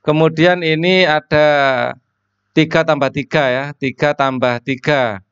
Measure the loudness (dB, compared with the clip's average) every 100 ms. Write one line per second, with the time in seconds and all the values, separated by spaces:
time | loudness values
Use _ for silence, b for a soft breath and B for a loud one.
0 | 0 2 2 2 2 2 -2 0 2 2
1 | 2 0 _ 2 2 2 0 0 -4 -8
2 | _ _ _ _ _ -2 0 0 0 0
3 | 0 -4 -4 -2 0 -2 -6 -8 -8 -2
4 | -2 0 -2 0 -2 -2 -6 -6 -2 0
5 | -2 -6 _